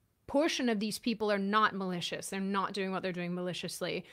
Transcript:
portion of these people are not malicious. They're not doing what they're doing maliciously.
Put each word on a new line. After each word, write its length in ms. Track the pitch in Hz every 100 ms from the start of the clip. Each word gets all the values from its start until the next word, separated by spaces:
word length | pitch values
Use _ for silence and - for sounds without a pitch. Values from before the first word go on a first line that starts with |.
| _ _ -
portion 420 | 277 330 320 247
of 100 | 208
these 180 | 214 -
people 340 | 240 220 208
are 60 | 202
not 360 | 196 214 214
malicious. 540 | 190 190 175 - - -
They're 100 | 196
not 340 | 190 196 185
doing 200 | 202 190
what 100 | 185
they're 80 | 185
doing 220 | 175 175
maliciously. 680 | 180 180 170 175 - 175 170 -